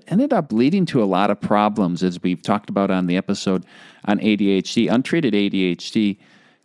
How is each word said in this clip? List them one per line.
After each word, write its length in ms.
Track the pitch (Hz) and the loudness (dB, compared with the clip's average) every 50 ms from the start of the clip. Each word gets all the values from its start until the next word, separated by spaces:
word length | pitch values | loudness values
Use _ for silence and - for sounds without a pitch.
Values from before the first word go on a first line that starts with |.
| - - | -4 -2
ended 240 | 165 208 277 294 | 0 0 0 2
up 220 | 269 196 156 - 107 | 0 0 -2 0 0
leading 320 | 113 123 139 185 202 180 | 2 2 2 2 2 0
to 180 | - - 131 107 | 0 0 0 2
a 20 | |
lot 240 | 98 92 90 101 101 | 2 2 2 2 0
of 120 | 104 - | 0 -2
problems, 600 | - - 107 104 104 107 104 110 98 87 87 80 | -2 0 2 2 2 2 0 0 -2 -2 0 0
as 220 | 92 92 87 87 - | -2 -2 -2 -2 -2
we've 180 | 90 92 85 | -2 -4 -2
talked 280 | - - 104 107 - - | -2 -2 -2 -2 -2 -4
about 200 | 104 101 98 95 | -4 -2 0 0
on 180 | 95 92 92 87 | 0 0 0 0
the 100 | 87 92 | -2 -2
episode 480 | - - 101 - - 98 95 92 87 - - - - - - - - | -2 -2 -4 -4 -2 -2 -2 -2 -4 -8 -20 -20 -20 -20 -20 -10 -4
on 160 | - 104 - | -4 -2 0
A 140 | - 110 107 101 | 2 2 2 2
D 120 | 104 98 | 2 2
H 240 | 98 95 90 - - | 2 2 0 -2 0
D. 140 | - 110 78 | 0 0 2
Untreated 480 | 104 123 139 - - 170 160 117 104 | 2 0 0 0 0 0 0 2 0
A 140 | 101 101 101 | 0 0 0
D 140 | 95 98 92 | 0 0 0
H 260 | 90 87 85 - - | -2 -2 -4 -6 -6
D 260 | - 113 107 104 98 - _ _ _ _ _ _ _ _ | -2 0 0 0 -2 -4 _ _ _ _ _ _ _ _